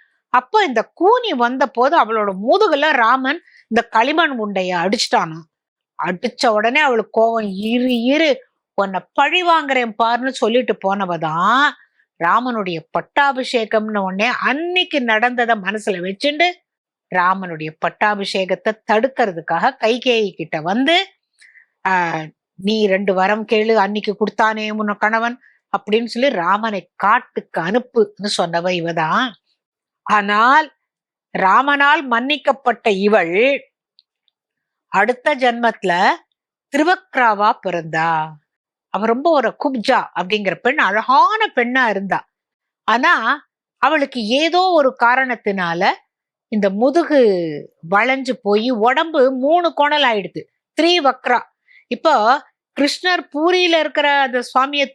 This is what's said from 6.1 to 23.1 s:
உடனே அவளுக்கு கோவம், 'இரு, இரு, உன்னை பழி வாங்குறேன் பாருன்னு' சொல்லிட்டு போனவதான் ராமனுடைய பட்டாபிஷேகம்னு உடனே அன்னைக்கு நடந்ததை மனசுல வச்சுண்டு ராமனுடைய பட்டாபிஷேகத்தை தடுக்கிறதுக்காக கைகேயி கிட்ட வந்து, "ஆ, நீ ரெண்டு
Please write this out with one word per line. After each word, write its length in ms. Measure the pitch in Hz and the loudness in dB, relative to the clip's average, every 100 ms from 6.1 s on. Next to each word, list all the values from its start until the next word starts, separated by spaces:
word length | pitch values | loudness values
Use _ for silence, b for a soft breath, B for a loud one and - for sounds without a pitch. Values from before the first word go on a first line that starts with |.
| 180 233 - 247 | -4 -6 -2 0
உடனே 320 | 214 226 285 | 2 0 2
அவளுக்கு 400 | 294 233 - 226 | 2 0 0 0
கோவம், 300 | 226 226 214 | 2 0 -4
'இரு, 480 | 190 220 240 254 240 | -6 -2 0 0 0
இரு, 460 | 240 294 311 254 - _ _ | 0 2 2 0 -6 _ _
உன்னை 260 | - 196 185 - | -4 -4 -6 -4
பழி 300 | - 285 359 | 0 0 0
வாங்குறேன் 500 | 349 320 285 254 240 202 | 2 2 2 -2 -2 -2
பாருன்னு' 240 | 226 240 262 | -2 -2 -4
சொல்லிட்டு 500 | 247 220 240 220 208 196 | -2 0 0 0 -2 -4
போனவதான் 840 | 196 185 170 160 160 196 247 285 b b b b - 170 | -2 -4 -4 -4 0 2 2 2 b b b b -4 0
ராமனுடைய 540 | 214 254 226 185 160 - 170 | 2 0 -4 -4 -6 -6 -6
பட்டாபிஷேகம்னு 1000 | - - 285 262 254 233 214 220 214 214 | -2 0 0 0 -2 -4 0 -2 -2 -4
உடனே 340 | 190 190 233 - | -4 -2 -2 -2
அன்னைக்கு 600 | 208 277 349 359 359 294 | -4 -4 -2 -2 -2 -2
நடந்ததை 540 | 240 214 247 247 233 226 | 0 0 0 0 0 -2
மனசுல 460 | 185 214 214 185 | -4 -6 -4 -6
வச்சுண்டு 500 | 185 196 285 302 349 349 _ _ _ _ _ 185 | -6 -4 -2 0 0 -2 _ _ _ _ _ 0
ராமனுடைய 600 | 180 190 180 156 156 - | 0 0 -4 -8 -10 -6
பட்டாபிஷேகத்தை 1000 | - - 214 208 196 202 185 185 220 214 - | -6 -2 -2 -2 -4 -4 -4 -4 -4 -4 -2
தடுக்கிறதுக்காக 840 | 214 262 269 220 165 156 165 233 269 | 0 0 0 -2 -2 -4 -2 -2 0
கைகேயி 520 | 226 240 254 233 202 | -2 0 0 0 -2
கிட்ட 300 | 170 160 160 | -6 -8 -6
வந்து, 460 | 160 220 269 349 381 _ _ b b b b _ 190 | -4 0 2 0 -2 _ _ b b b b _ -2
"ஆ, 260 | 185 170 160 156 - _ | 0 -2 -4 -8 -16 _
நீ 340 | - 190 220 208 | -8 -4 0 2
ரெண்டு 260 | 190 202 | 0 0